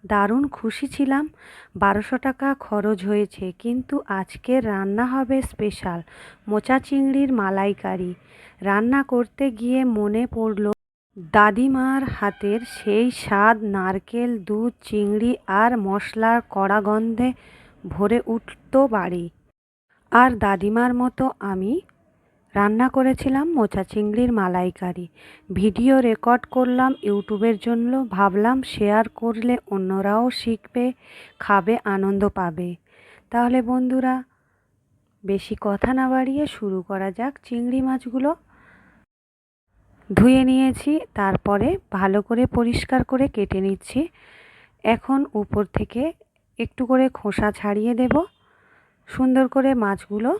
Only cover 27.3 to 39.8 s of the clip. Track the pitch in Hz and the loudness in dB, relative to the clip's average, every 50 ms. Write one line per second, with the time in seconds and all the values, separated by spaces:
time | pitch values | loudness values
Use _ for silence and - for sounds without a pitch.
27.3 | 214 196 214 233 226 196 - 233 233 233 233 240 254 269 262 226 190 185 202 196 | -4 0 0 0 0 0 -2 -2 -2 0 0 0 0 -2 -2 -4 0 2 2 4
28.3 | 180 202 208 233 254 262 254 - - - 214 208 208 214 226 226 _ - 226 226 | 4 4 2 2 2 0 -2 -6 -4 -2 0 2 4 2 2 0 _ -6 -4 -4
29.3 | 220 220 226 247 247 247 _ - 208 190 190 185 190 196 190 202 208 220 240 254 | -4 -2 0 0 0 -2 _ -6 -4 -4 -2 -2 -2 -2 0 0 2 2 0 0
30.3 | 247 - - 233 226 208 - - _ 247 240 254 254 _ _ - - - - - | -2 -4 -4 -4 -4 -4 -6 -8 _ -2 -2 -2 -4 _ _ -20 -20 -20 -20 -20
31.3 | _ _ - - 202 196 175 208 226 240 - 214 196 196 190 196 196 196 202 202 | _ _ -2 2 2 2 4 2 0 0 0 -2 -2 0 0 0 0 0 0 0
32.3 | - 196 185 170 160 156 175 175 175 - _ _ _ _ - - - - _ _ | 0 -2 -4 -4 -4 -6 -8 -8 -10 -12 _ _ _ _ -20 -20 -20 -20 _ _
33.3 | - 240 240 240 247 254 233 226 254 254 254 254 254 262 254 254 254 262 254 _ | -2 0 0 2 2 0 0 0 -2 0 0 0 0 0 0 0 -2 -2 -6 _
34.3 | _ _ _ _ _ _ _ _ _ _ _ _ _ _ _ _ _ _ - 190 | _ _ _ _ _ _ _ _ _ _ _ _ _ _ _ _ _ _ -6 -4
35.3 | 196 196 - - 220 - - 214 202 202 - 247 262 262 262 254 262 262 262 254 | -4 -4 -4 -8 -10 -6 -4 -4 -2 0 0 0 2 0 0 2 2 0 0 0
36.3 | 269 285 302 277 - - 220 202 190 185 175 _ 196 190 190 196 180 - 233 277 | 0 -2 -2 -4 -4 -6 -6 -4 -4 -4 -4 _ -6 -4 -4 -6 -4 -4 -6 -6
37.3 | 277 - _ - 247 233 240 247 247 262 262 262 262 254 - 247 226 262 254 285 | -6 -10 _ -8 -6 -4 -4 -2 -2 -2 -2 -2 -2 -4 -6 -6 -4 -2 -2 -2
38.3 | 320 - _ _ _ _ _ _ _ _ _ _ _ _ _ _ _ _ _ _ | -2 -4 _ _ _ _ _ _ _ _ _ _ _ _ _ _ _ _ _ _
39.3 | _ _ _ _ _ _ _ _ _ _ | _ _ _ _ _ _ _ _ _ _